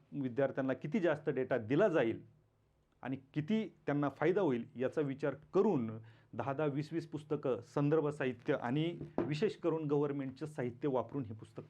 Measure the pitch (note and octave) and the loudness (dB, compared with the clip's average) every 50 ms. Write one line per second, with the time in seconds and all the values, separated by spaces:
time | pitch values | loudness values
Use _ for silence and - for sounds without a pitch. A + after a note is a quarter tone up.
0 | _ - - C#3+ C3 B2+ A2+ C3+ C3+ C3 A#2 C#3 C3 C3+ C3 - - D3+ - - | _ -10 -6 -4 -4 -2 0 2 0 2 0 0 -2 -2 -2 -2 -4 -2 0 2
1 | E3+ E3+ D3 D3+ - D#3 C3 C3 C3 B2+ C#3 A#2+ A2 G#2+ C#3 E3 A3 G#3+ D3+ D#3+ | 2 2 2 0 0 -2 -2 0 0 0 0 -2 0 2 4 4 4 4 4 4
2 | A#2+ A2 G2+ F#2+ - - _ _ _ _ _ _ _ _ _ _ _ _ _ _ | 2 2 0 -4 -8 -16 _ _ _ _ _ _ _ _ _ _ _ _ _ _
3 | - B2+ C3+ - - _ - D3+ D3+ D3+ G#3+ A3 G#3+ - - _ - D3 C#3+ D3 | -10 -8 -8 -8 -10 _ -6 -6 -2 -2 -2 -2 -2 -4 -10 _ -4 -2 0 2
4 | D3 C3+ - - D3+ F3 F#3 G#3 F#3+ D3 B2 A#2 A#2 - - A#2 B2+ B2 - D#3+ | 0 0 0 0 2 2 4 4 2 2 2 0 -2 -6 -4 -2 -2 -2 0 0
5 | D3+ C3+ C3+ C3+ D#3 C#3+ C3 - - - - F#3 G3+ A3 F3 C3 A2+ A2 A2 A2+ | -2 -2 -2 -4 -4 -4 -4 -6 -6 0 2 4 4 4 4 2 0 -2 -6 -8
6 | - - - - _ _ - A2 A#2+ C#3 C3+ D3 D#3 D3 C3 D3+ D3 - D#3+ E3 | -12 -18 -20 -20 _ _ -8 -6 -4 -2 -2 0 0 0 0 -2 -4 -4 -4 -6
7 | D#3 - - - - - D3+ D3 D3+ C3+ A#2 A2+ - - - D3+ C#3+ D3 D#3+ D#3+ | -6 -6 -8 -10 -6 -4 -4 -2 0 0 -2 -2 -4 -4 0 2 4 4 4 4
8 | D3+ D3 D3 - C#3 B2+ B2 A#2 - D3 C#3+ - - A#2+ C3+ D3+ D#3+ F3 F3 - | 4 2 0 0 -2 -2 -2 -2 0 0 0 0 0 0 0 0 0 -2 -2 -6
9 | - - - - - C3 D3+ D3+ A3 G3+ - - - E3 D#3 D#3+ D#3 C#3+ D3+ C#3+ | -10 -8 -4 -4 -2 -2 0 0 0 0 0 0 0 0 0 0 0 0 2 2
10 | D3 C#3+ C#3+ C#3+ C3+ C3+ - - D#3 D3+ - - B2 A#2+ A#2 A#2+ - D3 B2+ B2 | 2 0 -2 -4 -6 -6 -8 -8 -10 -8 -6 -4 -4 -4 -4 -2 -2 0 2 0
11 | A2 - - C#3+ B2 G#2 A2 A2 - - - B2 - | 0 -2 -4 -6 -6 -6 -8 -12 -14 -16 -16 -16 -12